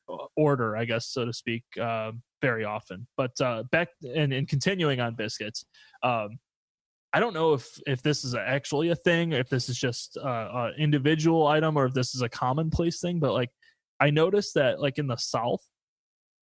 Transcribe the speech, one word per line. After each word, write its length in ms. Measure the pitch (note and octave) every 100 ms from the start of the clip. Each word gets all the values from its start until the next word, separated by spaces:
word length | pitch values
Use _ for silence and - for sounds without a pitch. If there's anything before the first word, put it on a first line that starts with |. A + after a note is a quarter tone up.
| -
o-, 200 | - -
order, 420 | - D3+ C3+ A2+ G#2+
I 80 | A#2+
guess, 200 | A#2 -
so 180 | C3 A#2+
to 60 |
speak, 280 | A#2 - A#2 - -
uh, 320 | A#2 A2+ A2 A2+ - _
very 240 | C3+ A2+
often. 420 | G#2+ G#2+ - F#2 A#2+ -
But, 200 | C3 -
uh, 240 | B2+ A2+ B2+
back 200 | D#3+ E3+ _
and, 300 | B2 D3+ D3
and 160 | C3 -
continuing 500 | C#3 F#3 G3 D#3 B2+
on 160 | A#2
biscuits, 500 | A#2 A2 - A2 - - _ - _
um, 360 | B2+ A#2 G#2 B2+ _ _ _ _ _ _ _ E3
I 40 |
don't 120 | A#3
know 200 | D#3+ D#3+
if, 240 | C#3+ - - -
if 160 | C3
this 220 | D3+ D3
is 100 | C3
actually 540 | A#2+ G2+ C#3 - D3 E3+
a 80 | E3
thing, 360 | F3+ E3+ E3+
if 140 | C3+ C3
this 200 | B2+ B2+
is 100 | B2
just, 380 | B2+ A#2+ - -
uh, 300 | C#3 A#2 G#2+
an 220 | B2 A2+ E2
individual 680 | D3+ D3 C#3 D#3+ D#3+ E3 D3
item, 300 | D#3 D#3 D3+
or 100 | B2+
if 80 |
this 180 | C3 B2
is 100 | C3
a 60 | A#2+
commonplace 720 | - C3 C#3+ D#3+ - E3+ -
thing, 200 | F3 F3
but, 120 | C3+
like, 180 | G#2+ B2 _ _ _ _ -
I 100 | C#3+
noticed 440 | D3 E3+ G3+ G3+
that, 260 | D#3 C3 -
like, 180 | C#3 C#3+
in 80 | C#3
the 80 | A#2
South, 460 | - A#2+ A#2+ G3 _ _ _ _ _ _ _ _